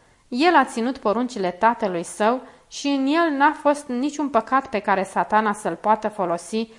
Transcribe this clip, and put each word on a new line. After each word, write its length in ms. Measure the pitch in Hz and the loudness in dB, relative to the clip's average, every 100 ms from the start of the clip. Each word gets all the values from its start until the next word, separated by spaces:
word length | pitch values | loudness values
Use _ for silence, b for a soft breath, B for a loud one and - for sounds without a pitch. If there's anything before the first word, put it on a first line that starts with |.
| b b b | b b b
El 260 | 247 339 | 2 4
a 100 | 330 | 6
ținut 340 | 254 - 233 - | 4 0 -4 -2
poruncile 520 | 214 208 247 - 180 | 0 0 -2 -2 -4
Tatălui 520 | 180 226 233 208 175 | 2 2 2 -2 -4
Său 380 | 175 - 214 254 B B B | -6 0 0 0 B B B
și 180 | - 285 | -6 -2
în 200 | 277 269 | 0 0
El 300 | 320 330 277 | 2 2 2
n-a 160 | 294 | 2
fost 340 | 302 285 285 - | 2 0 0 -2
niciun 420 | 247 285 294 285 | -4 -4 -4 0
păcat 380 | 226 220 262 269 | 0 2 -2 0
pe 120 | 208 | -4
care 240 | 208 196 | 0 0
Satana 500 | 190 202 175 214 214 | 0 -2 2 2 2
să-l 220 | 208 190 | -2 -4
poată 340 | 165 214 214 214 | -2 0 0 0
folosi 600 | 208 175 170 - 220 226 | -4 -4 -4 -4 -4 -4